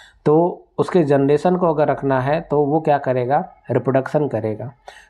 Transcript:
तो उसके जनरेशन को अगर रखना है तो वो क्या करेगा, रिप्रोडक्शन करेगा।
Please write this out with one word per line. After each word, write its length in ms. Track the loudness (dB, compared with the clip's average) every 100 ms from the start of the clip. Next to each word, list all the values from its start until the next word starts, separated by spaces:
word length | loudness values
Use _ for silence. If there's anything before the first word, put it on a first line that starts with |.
| -20 _ 2
तो 100 | 2 2 -2 -10 -6
उसके 260 | 0 2
जनरेशन 520 | 2 2 4 2 2 0
को 120 | 0
अगर 200 | 0 0
रखना 320 | -2 -2 -2
है 180 | 0 -4
तो 180 | -2 0 0
वो 140 | 0
क्या 160 | 0 0
करेगा, 420 | 0 -2 0 -2 -2 -10 -4
रिप्रोडक्शन 560 | -2 0 -2 -2 -2 -2
करेगा। 440 | -4 -4 -6 -10 -16 -20 -20 -6